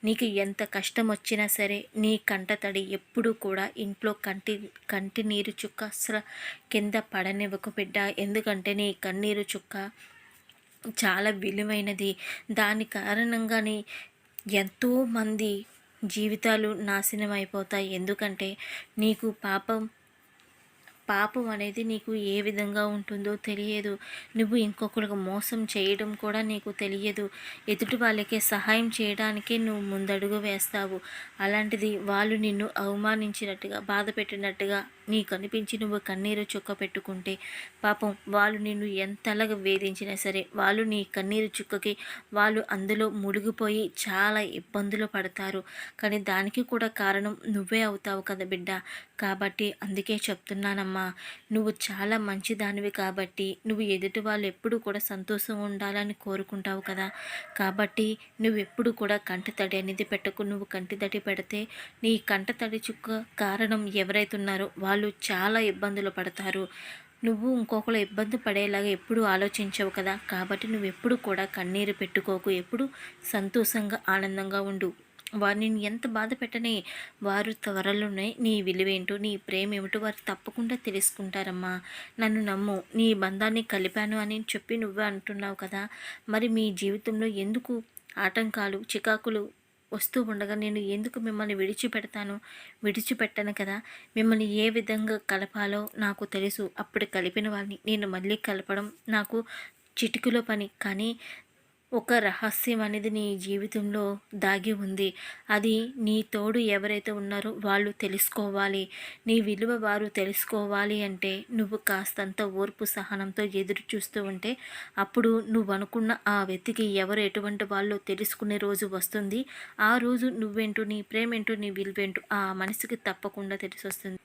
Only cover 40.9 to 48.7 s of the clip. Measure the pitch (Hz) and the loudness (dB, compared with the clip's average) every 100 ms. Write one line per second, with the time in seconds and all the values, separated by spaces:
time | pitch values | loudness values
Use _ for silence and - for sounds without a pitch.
40.9 | 214 196 - 190 214 214 - 202 202 208 | 0 -2 -2 0 0 0 -4 -4 -2 -2
41.9 | 202 - - - 202 208 214 - 190 190 | -4 -6 -14 -4 4 4 4 0 -4 0
42.9 | 214 220 208 196 202 208 226 220 214 220 | 2 2 0 0 0 0 0 0 2 0
43.9 | - - 190 208 214 208 - 180 202 202 | -4 -2 2 4 4 0 -6 -6 -2 -2
44.9 | 208 214 196 185 - 190 196 - - - | 0 -2 -2 -4 -4 -4 -4 -6 -14 -14
45.9 | - 214 208 196 185 196 226 247 233 226 | -2 0 0 2 2 2 0 0 0 0
46.9 | 220 196 196 202 214 - 208 190 226 220 | 0 2 2 0 -4 -2 -2 2 2 2
47.9 | 202 - 196 190 196 185 185 180 | 0 -4 -4 -4 -4 -4 -4 -2